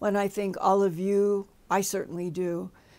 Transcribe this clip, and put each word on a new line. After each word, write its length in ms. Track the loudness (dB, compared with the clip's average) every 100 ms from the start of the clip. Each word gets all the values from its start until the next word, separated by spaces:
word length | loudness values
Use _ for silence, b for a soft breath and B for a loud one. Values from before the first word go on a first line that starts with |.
when 160 | 0 0
I 120 | 0
think 280 | -2 -4 0
all 220 | 2 4
of 160 | 4 2
you, 480 | 0 2 2 0 -4 _ -2
I 120 | -2
certainly 480 | 0 -4 -6 -6 -6
do, 400 | -4 -4 -4 -8 b b